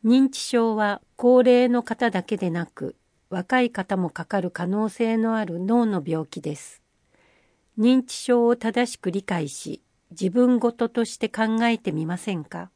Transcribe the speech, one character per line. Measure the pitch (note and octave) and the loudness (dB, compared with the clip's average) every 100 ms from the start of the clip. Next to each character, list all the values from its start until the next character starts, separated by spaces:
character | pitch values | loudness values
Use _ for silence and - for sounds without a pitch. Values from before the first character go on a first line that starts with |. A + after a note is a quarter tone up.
認 | A3 B3+ C4+ | 4 4 4
知 | C4+ | 0
症 | - B3 A3+ | -2 0 0
は | G#3+ G#3 G3+ _ _ | 0 0 -2 _ _
高 | A#3+ B3 | 6 6
齢 | B3 B3 B3 | 8 6 4
の | A#3+ | 2
方 | A#3+ A3 A#3 | -2 -2 0
だ | - | 0
け | - G#3 | -4 -4
で | F#3 | -2
な | E3+ | -4
く、 | F3 - - - _ _ _ | -6 -8 -12 -12 _ _ _
若 | F#3 F#3 B3+ | -8 -2 0
い | B3 | 0
方 | A#3+ F#3 F#3+ | -2 -4 -2
も | F3 | -4
か | - | -6
か | - G3+ | -4 -4
る | F3+ | -4
可 | - F3 | -6 -4
能 | G3+ G#3+ | -2 -2
性 | - A#3 A3+ | -2 -2 0
の | A3+ A3+ | 0 -2
あ | |
る | G3+ E3+ | -4 -6
脳 | F#3 A#3+ | 0 2
の | A3+ G3 | 2 -2
病 | C#3+ D#3+ D#3 | -2 -4 -6
気 | - | -10
で | D3+ D3+ | -10 -10
す。 | - - _ _ _ _ _ _ _ _ _ - | -14 -20 _ _ _ _ _ _ _ _ _ 0
認 | A3+ C4 | 4 4
知 | B3 | 0
症 | - - A#3+ A#3 | -10 0 2 4
を | A#3+ | 2
正 | A3 A3+ A#3+ | -2 -2 -4
し | - | -4
く | F#3+ | -6
理 | F#3 | -6
解 | G3 F3+ D3+ | -4 -4 -4
し、 | - - - _ _ _ | -8 -12 -14 _ _ _
自 | E3 F#3 | -6 -2
分 | G#3 B3 B3 | 2 4 4
ご | A#3 | 0
と | A#3 A#3 | -2 -4
と | A#3+ | -2
し | A3+ - | -4 -4
て | G#3+ | -8
考 | - A3 A3 A#3 | -2 -2 0 0
え | A3+ | 0
て | - | -4
み | D#3 D#3+ | -6 -6
ま | F3 | -6
せ | - | -6
ん | F3+ | -8
か？ | D3 - F3+ | -8 -14 -16